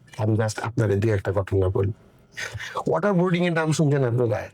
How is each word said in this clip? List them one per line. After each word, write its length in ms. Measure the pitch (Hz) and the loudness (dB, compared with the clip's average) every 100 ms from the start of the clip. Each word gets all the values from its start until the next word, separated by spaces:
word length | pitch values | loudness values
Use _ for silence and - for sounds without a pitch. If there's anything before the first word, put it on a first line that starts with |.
| - - | -18 -4
আমি 180 | 110 107 | 0 0
just 240 | 110 - | 0 -4
আপনাদের 380 | 110 113 107 101 | -6 0 0 2
দুই 100 | 110 | 2
একটা 220 | 101 101 | 0 0
ঘটনা 360 | 98 95 98 92 | -4 0 0 2
বলি। 240 | 98 98 - - _ _ - - - - - - | 0 -2 -4 -14 _ _ -14 -12 -10 -10 -6 -2
ওয়াটার 260 | 160 202 | 0 2
বোর্ডিং 340 | 180 185 175 175 | 2 2 2 2
এর 60 | |
নাম 200 | 165 160 | 0 0
শুনছেন 320 | 151 147 143 | 2 2 2
আপনারা? 440 | 127 120 117 101 - | 2 2 0 0 -6